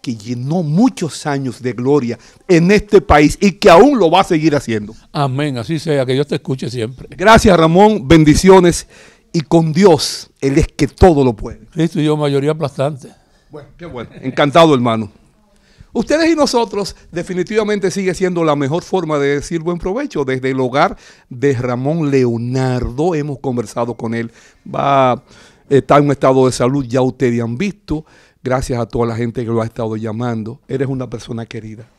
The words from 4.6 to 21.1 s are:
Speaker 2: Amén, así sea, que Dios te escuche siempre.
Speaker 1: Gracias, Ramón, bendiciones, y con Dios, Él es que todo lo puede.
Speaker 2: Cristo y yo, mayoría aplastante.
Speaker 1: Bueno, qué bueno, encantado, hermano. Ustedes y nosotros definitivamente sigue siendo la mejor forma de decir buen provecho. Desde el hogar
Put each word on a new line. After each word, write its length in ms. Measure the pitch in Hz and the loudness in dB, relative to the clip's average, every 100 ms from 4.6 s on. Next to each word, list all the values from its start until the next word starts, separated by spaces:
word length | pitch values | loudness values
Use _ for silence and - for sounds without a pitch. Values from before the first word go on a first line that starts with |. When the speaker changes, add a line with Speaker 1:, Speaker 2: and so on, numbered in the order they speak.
| 120 110 104 113 _ | -2 -6 -6 -16 _
Speaker 2:
Amén, 460 | - 139 127 151 127 | -4 -4 -2 -4 -4
así 220 | 110 165 | -6 -6
sea, 260 | 165 143 127 | -2 -2 0
que 60 | |
Dios 160 | 131 147 | -2 -2
te 80 | 165 | -6
escuche 340 | - 131 143 | -6 -8 -6
siempre. 380 | 123 110 131 - | -6 -8 -10 -18
Speaker 1:
Gracias, 460 | - 190 226 226 175 | -2 4 6 6 4
Ramón, 500 | 160 170 214 214 135 | 4 6 4 4 4
bendiciones, 800 | 165 156 151 185 190 175 165 - - - _ _ | 6 6 4 6 6 6 0 -8 -20 -20 _ _
y 80 | 170 | -6
con 320 | 143 170 160 | 0 0 0
Dios, 580 | 156 196 160 - - - _ | 4 6 4 2 -10 -16 _
Él 180 | 139 139 | -2 0
es 100 | - | -2
que 180 | - 139 | -2 -4
todo 380 | - 190 151 | 4 4 4
lo 100 | 131 | 2
puede. 320 | 107 113 - - | 0 -10 -14 -16
Speaker 2:
Cristo 280 | 170 165 - | -4 -4 0
y 40 | |
yo, 120 | 151 151 | -2 0
mayoría 360 | 147 139 143 | 0 0 -2
aplastante. 560 | 156 147 - 135 147 170 _ _ _ _ | -2 -6 -4 -6 -6 -18 _ _ _ _
Speaker 1:
Bueno, 200 | 147 131 _ | -20 -20 _
qué 80 | |
bueno, 240 | 170 123 110 - | -16 -14 -14 -10
encantado, 500 | 131 123 147 151 165 | -8 0 2 6 6
hermano. 360 | 139 120 113 107 _ _ _ _ _ _ _ - | 4 2 -2 -6 _ _ _ _ _ _ _ -10
Ustedes 400 | 240 - 294 330 | -6 -2 0 2
y 40 | 330 | 2
nosotros 580 | 285 247 226 196 196 - _ | 0 0 -2 -6 -8 -10 _
definitivamente 800 | 165 170 180 175 214 208 208 185 | -10 -8 -6 -2 -2 -2 -2 -2
sigue 240 | 190 185 | -4 -4
siendo 300 | 175 180 175 | -2 -2 0
la 100 | 165 | 0
mejor 300 | 143 135 165 | 0 -2 -4
forma 340 | - 190 165 151 | -4 -6 -2 -2
de 160 | 139 | -2
decir 260 | 143 139 165 | -2 -4 -6
buen 180 | 160 175 | -6 -6
provecho. 460 | 185 208 294 - | -6 -6 -6 -6
Desde 280 | 135 131 131 | -4 -4 -4
el 80 | 131 | -2
hogar 360 | 127 131 180 120 - | -2 0 0 -2 -20